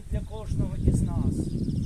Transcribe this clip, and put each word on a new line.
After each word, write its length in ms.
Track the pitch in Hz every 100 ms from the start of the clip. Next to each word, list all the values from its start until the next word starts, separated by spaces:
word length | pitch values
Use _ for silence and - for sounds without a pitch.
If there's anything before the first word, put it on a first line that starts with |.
| 208
для 100 | 220
кожного 560 | - 214 208 - - - -
із 160 | -
нас. 320 | - - - - - - - -